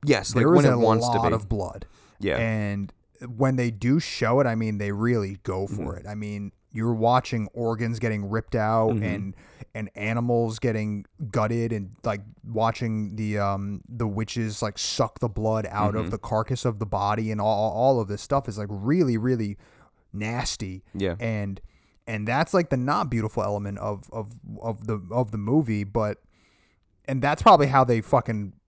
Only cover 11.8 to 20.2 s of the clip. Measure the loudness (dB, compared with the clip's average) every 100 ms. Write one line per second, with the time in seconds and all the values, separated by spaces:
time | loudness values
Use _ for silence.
11.8 | -6 -8 -6 -6 -8 -18 -8 0 0 0
12.8 | -2 -2 -4 -4 -4 0 0 -2 -4 -8
13.8 | -12 -6 -4 -2 -4 -2 -4 -2 -6 -4
14.8 | -6 0 -2 0 -4 -2 0 0 -2 0
15.8 | 0 0 -2 -6 -2 -2 -2 -2 -2 -4
16.8 | -4 -2 0 0 -2 0 0 2 0 2
17.8 | 4 4 0 -6 -2 -2 -2 -8 -6 -4
18.8 | 0 4 4 2 2 0 -2 -6 -14 _
19.8 | -20 _ _ -8